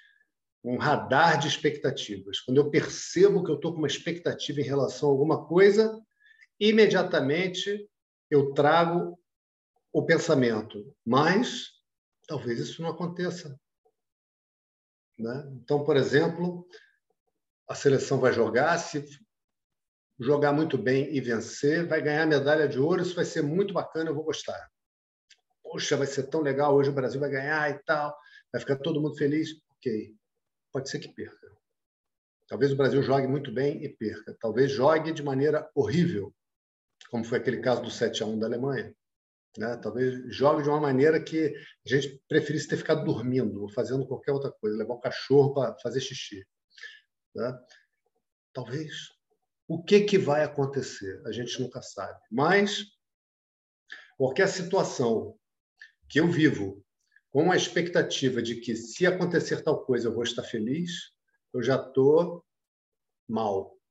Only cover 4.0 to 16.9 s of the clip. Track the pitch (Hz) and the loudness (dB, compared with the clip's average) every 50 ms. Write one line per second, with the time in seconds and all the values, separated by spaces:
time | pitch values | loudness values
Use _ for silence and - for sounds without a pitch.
4 | - 170 - - - 139 113 - - - 139 147 135 127 139 139 127 - - - | -6 -6 -6 -4 -4 -4 -4 -4 -6 -6 -4 -4 -2 0 0 0 0 -2 -2 0
5 | 151 143 135 131 147 160 139 117 - - 165 185 202 208 196 220 220 220 214 220 | 2 2 4 4 4 2 2 0 -2 2 6 8 8 8 8 6 4 2 0 -6
6 | - _ _ _ _ _ _ _ - _ _ - 208 220 214 220 208 - 175 185 | -14 _ _ _ _ _ _ _ -20 _ _ 2 2 4 8 8 6 6 6 2
7 | 180 180 170 151 135 135 151 175 190 185 180 - - 202 208 214 - _ _ _ | 2 2 2 0 2 2 0 0 0 -2 -4 -6 -6 -6 -6 -6 -8 _ _ _
8 | _ _ _ _ _ - 151 143 135 139 - 151 143 147 160 170 170 165 175 175 | _ _ _ _ _ 2 2 2 2 2 2 2 4 6 6 6 4 4 2 0
9 | 170 - - _ _ _ _ _ _ _ _ _ _ _ _ _ _ _ - 151 | -2 -4 -8 _ _ _ _ _ _ _ _ _ _ _ _ _ _ _ -2 -2
10 | - 160 165 151 - 165 151 135 123 117 110 107 104 - - 104 104 - - _ | 2 2 2 2 2 2 2 4 4 2 0 -2 -4 -8 -12 -16 -16 -16 -20 _
11 | - 117 123 139 156 170 190 220 247 - - - - - _ _ _ _ _ _ | -2 2 2 4 4 4 4 2 2 0 -4 -10 -12 -14 _ _ _ _ _ _
12 | _ _ _ _ _ - 156 135 113 123 117 135 - - - - 165 165 165 - | _ _ _ _ _ -10 -10 -6 -4 -4 -4 -4 -6 -8 -8 -8 -6 -6 -6 -6
13 | 180 170 - 185 180 170 175 - - 143 131 - _ _ _ _ _ _ _ _ | -6 -8 -6 -4 -6 -6 -6 -8 -12 -16 -18 -18 _ _ _ _ _ _ _ _
14 | _ _ _ _ _ _ _ _ _ _ _ _ _ _ _ _ _ _ _ _ | _ _ _ _ _ _ _ _ _ _ _ _ _ _ _ _ _ _ _ _
15 | _ _ _ - 110 117 127 143 151 139 135 117 - - 147 139 - 160 143 135 | _ _ _ -10 -8 -8 -8 -10 -12 -12 -16 -14 -4 -2 -2 0 2 4 4 4
16 | 123 - 127 147 165 170 170 175 175 - - - - _ - - _ _ | 4 4 4 4 2 2 -2 -2 -4 -6 -6 -8 -14 _ -20 -20 _ _